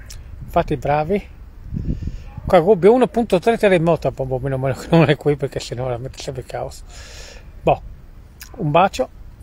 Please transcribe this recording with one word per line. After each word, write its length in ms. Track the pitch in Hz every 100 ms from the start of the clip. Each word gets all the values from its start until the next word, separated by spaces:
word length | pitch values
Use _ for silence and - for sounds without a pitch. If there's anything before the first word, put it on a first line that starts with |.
| - - - - -
fate 280 | 175 165
i 40 | 123
bravi. 500 | 139 147 156 202 - - - - - - - - - - - - -
Qua 140 | 180
Gubbio 340 | 165 202 180
uno 140 | 247 233
punto 320 | 233 233 180
tre 180 | 233 226
terremoto, 520 | 208 185 165 156 135
boh, 140 | 120 135
boh, 140 | 131
meno 180 | 135 131
male 180 | 135 127
che 120 | -
non 180 | 165 151
è 80 | 147
qui, 180 | 147 143
perché 240 | 139 -
sennò 260 | - 117 127
veramente 340 | 120 131 -
sarebbe 260 | - 131 -
caos. 380 | 123 135 - - - - - - - - -
Boh, 200 | 165 135 - - - - - - - -
un 120 | 160
bacio, 400 | 151 190 - 262 - - -